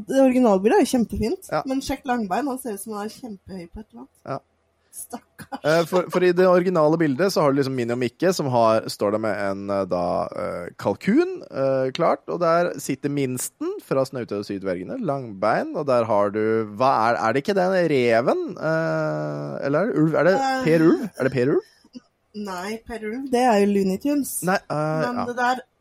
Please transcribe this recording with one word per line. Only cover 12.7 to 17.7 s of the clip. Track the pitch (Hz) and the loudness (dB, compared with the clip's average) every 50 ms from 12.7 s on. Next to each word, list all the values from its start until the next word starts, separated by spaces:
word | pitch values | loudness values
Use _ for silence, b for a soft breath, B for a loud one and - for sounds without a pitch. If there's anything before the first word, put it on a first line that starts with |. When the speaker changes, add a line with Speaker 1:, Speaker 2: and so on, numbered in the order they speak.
| - - | -4 -6
Speaker 2:
sitter | - - 139 - - 143 | -6 -6 -6 -4 -4 -4
minsten | 143 143 139 127 127 123 - - - - 302 359 415 381 | -2 -2 -2 -2 -4 -6 -8 -10 -10 -8 -8 -8 -8 -8
fra | - - 151 135 131 | -6 -2 -2 0 0
Snaute | - - 127 113 - 101 101 | -2 -4 -8 -8 -6 -6 -6
og | 104 | -4
Sydvergene, | - 101 95 92 95 90 90 90 - - 269 226 | -6 -6 -4 -4 -4 -4 -4 -6 -8 -8 -6 -4
Langbein, | 156 139 139 127 117 101 95 104 107 131 185 262 320 294 | -4 -4 -4 -6 -10 -6 -2 0 2 2 2 0 -4 -6
og | 180 151 135 | -4 0 2
der | 127 120 113 | 2 2 2
har | 110 110 101 101 104 | 2 2 2 2 2
du, | 101 107 107 110 110 113 110 104 104 101 | 0 0 0 2 2 0 -2 -4 -2 0
hva | 127 135 135 117 110 117 | 2 2 4 4 4 2
er, | 120 78 95 113 | 2 2 2 0
er | 113 | 0
det | 139 - | 0 0
ikke | - 196 | 0 0
den | 196 180 185 | 0 2 2